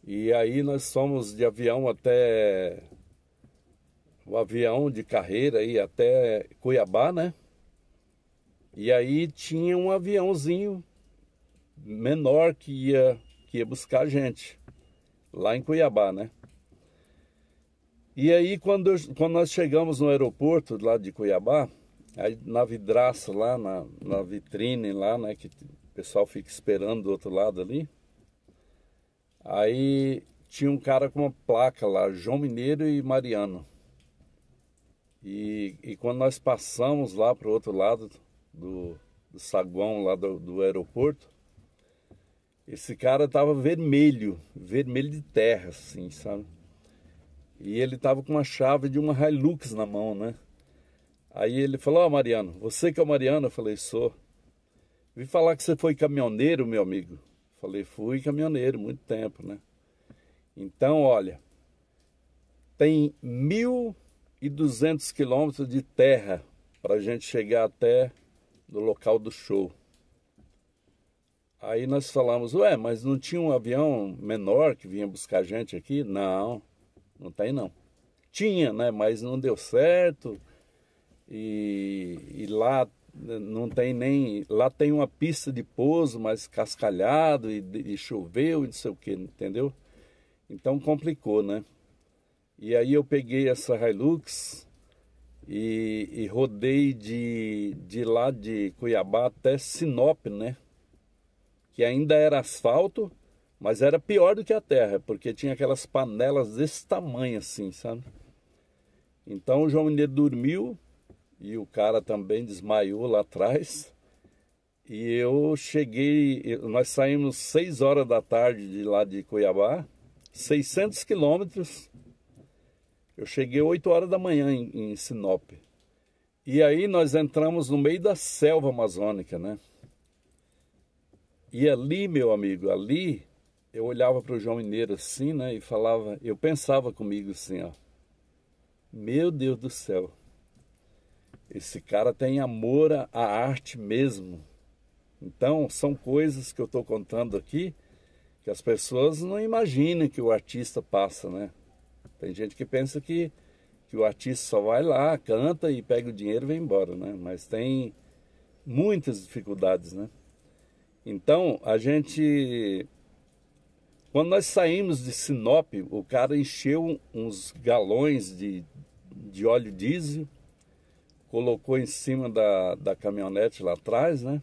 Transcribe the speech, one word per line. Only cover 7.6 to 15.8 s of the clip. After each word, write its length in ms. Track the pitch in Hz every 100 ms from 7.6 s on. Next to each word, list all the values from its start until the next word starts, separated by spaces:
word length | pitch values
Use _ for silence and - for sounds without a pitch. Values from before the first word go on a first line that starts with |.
| _ _ _ _ _ _ _ _ _ _ _ -
E 160 | 107
aí 340 | 123 127 147 170
tinha 500 | - - 160 175 180
um 140 | 185
aviãozinho 920 | 190 180 202 185 175 143 175 208 190 - _ _ _ _ _ _ _ _ -
menor 760 | 104 107 113 156 131 147 165
que 360 | 147 - 135 135
ia, 280 | 135 131 120 - _ _
que 100 | 120
ia 80 | 113
buscar 360 | 123 - 127
a 40 | 147
gente 500 | 139 131 110 - - - - _ _ _ _ _
lá 240 | - 98 123
em 60 |
Cuiabá, 500 | 135 156